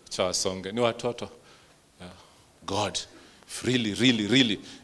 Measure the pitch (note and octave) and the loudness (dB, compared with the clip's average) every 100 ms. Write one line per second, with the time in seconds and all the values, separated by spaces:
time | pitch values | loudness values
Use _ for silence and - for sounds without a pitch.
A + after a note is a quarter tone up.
0 | - - F#2 F2+ G2+ F#2 F#2 A2 A#2+ A2+ | -8 -2 0 0 -2 -4 -4 2 2 2
1 | B2+ A#2+ G#2 - - - - - _ - | -4 -6 -10 -14 -20 -20 -20 -20 _ -20
2 | F2+ - - - - - - G2 G2 F2 | -20 -18 -20 -20 -20 -18 -6 -2 -2 -4
3 | - - - - - - - B2+ A2 F#2+ | -8 -14 -20 -20 -14 -6 0 0 0 2
4 | B2 A#2 G2+ B2+ A#2+ G2 - - | 4 4 4 4 2 0 -8 -18